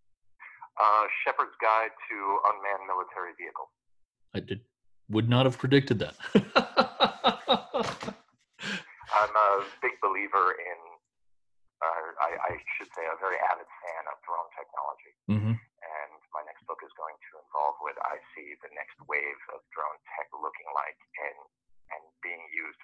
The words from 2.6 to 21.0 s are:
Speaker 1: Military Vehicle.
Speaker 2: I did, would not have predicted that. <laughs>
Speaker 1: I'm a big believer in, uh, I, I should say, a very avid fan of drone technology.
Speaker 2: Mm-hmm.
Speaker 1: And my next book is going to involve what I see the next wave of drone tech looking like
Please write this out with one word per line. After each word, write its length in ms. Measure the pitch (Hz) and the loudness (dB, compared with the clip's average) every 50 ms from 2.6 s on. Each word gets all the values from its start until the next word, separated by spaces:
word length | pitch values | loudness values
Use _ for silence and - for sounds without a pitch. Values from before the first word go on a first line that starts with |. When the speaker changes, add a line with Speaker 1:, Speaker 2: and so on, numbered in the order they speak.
| 98 101 98 95 95 | -2 -4 -4 -4 -4
Speaker 1:
Military 440 | 95 92 92 92 - - 95 90 87 82 - | -4 -4 -4 -4 -6 -8 -8 -10 -10 -10 -12
Vehicle. 300 | 87 78 - - - - _ _ _ _ _ _ _ _ _ _ _ _ - | -14 -12 -12 -12 -14 -16 _ _ _ _ _ _ _ _ _ _ _ _ -8
Speaker 2:
I 40 | 98 | -8
did, 220 | - - 101 104 - _ _ _ _ _ _ _ _ - | -6 -6 -8 -10 -10 _ _ _ _ _ _ _ _ 0
would 200 | 104 110 113 117 | 2 2 4 6
not 160 | 120 127 131 | 6 6 6
have 120 | 131 123 - | 4 4 0
predicted 400 | - 131 139 139 139 - 123 95 | 4 6 6 6 6 4 2 0
that. 160 | - - - - - - - | 0 -4 -8 -10 -2 4 4
<laughs> 1800 | 202 - - - 269 - - - 262 - - - - 269 - - - - 247 - - - - 262 269 - - - 262 - - - - - - - - _ _ _ _ _ _ _ - - 202 196 180 - - - - - - 107 | 4 4 4 4 2 2 4 4 2 2 2 2 2 2 2 2 2 2 2 2 2 2 2 2 2 2 -2 -4 -2 -2 -4 -6 -8 -8 -10 -10 -10 _ _ _ _ _ _ _ -10 -8 -6 -6 -6 -8 -12 -20 -20 -4 2 2
Speaker 1:
I'm 200 | 104 107 104 107 | 4 4 4 6
a 140 | 107 107 98 98 98 101 101 - - | 6 6 6 6 4 0 -4 -6 -4
big 120 | - 123 - - | -4 -4 -2 0
believer 560 | 110 98 95 98 101 98 98 98 90 92 92 | 0 0 0 -2 -2 0 2 4 4 4 2
in, 220 | - 87 90 87 85 82 85 85 - _ _ _ _ _ _ _ _ _ _ _ _ _ _ _ _ 82 | -2 -6 -8 -10 -10 -14 -18 -20 -20 _ _ _ _ _ _ _ _ _ _ _ _ _ _ _ _ 0
uh, 200 | 82 85 82 80 82 82 | 0 0 -2 -4 -6 -2
I, 120 | - 76 85 85 - | 0 0 0 0 -2
I 100 | 85 90 87 82 - - - - | -2 -4 -4 -6 -6 -8 -8 -8
should 100 | 98 - - | -8 -10 -10
say, 80 | 87 82 | -6 -4
a 120 | 80 82 82 | -4 -4 -2
very 160 | 95 95 90 | -2 -2 0
avid 320 | - - 90 90 85 87 - | 2 0 0 0 -2 -6 -14
fan 340 | - - 87 87 82 80 76 73 | -18 -14 -12 -10 -8 -8 -8 -10
of 80 | 73 - _ | -12 -10 _
drone 240 | 87 85 85 82 82 - | -6 -6 -6 -6 -8 -12
technology. 560 | - 71 - - 73 71 73 71 - - - _ _ _ - | -16 -16 -10 -8 -6 -6 -6 -6 -8 -14 -20 _ _ _ -2
Speaker 2:
Mm-hmm. 260 | 107 107 104 110 113 113 - _ _ _ 87 | -2 0 0 0 -2 -2 -6 _ _ _ -14
Speaker 1:
And 280 | 82 80 76 73 73 78 76 _ _ - | -10 -10 -10 -10 -12 -14 _ _ _ -10
my 80 | 76 76 78 | -10 -10 -10
next 160 | 76 - _ | -16 -14 _
book 160 | - 80 - | -10 -10 -10
is 80 | 82 76 - | -12 -16 -12
going 160 | - 78 78 73 | -12 -12 -12 -12
to 180 | - - - 80 78 - | -14 -20 -20 -20 -20 -14
involve 320 | _ - 76 76 73 73 73 76 | _ -2 0 0 0 0 -2 -6
what 80 | 76 - - | -8 -6 -6
I 160 | - - 73 76 - - - | -6 -6 -6 -8 -10 -16 -18
see 240 | 78 71 73 73 - 73 | -18 -16 -16 -16 -18 -18
the 60 | 71 76 | -16 -14
next 240 | 76 73 - - - - | -14 -14 -14 -18 -16 -8
wave 360 | - 76 73 73 71 71 69 - - 73 | -4 -2 -2 -2 -4 -6 -10 -14 -16 -16
of 80 | - - _ | -16 -16 _
drone 300 | - 80 76 76 76 - _ - - | -8 -6 -6 -6 -8 -12 _ -14 -12
tech 160 | 78 76 - - | -12 -12 -12 -10
looking 360 | 76 76 76 - - 85 78 73 | -8 -8 -8 -10 -12 -12 -6 -4
like 240 | 73 71 78 - _ | -4 -4 -4 -10 _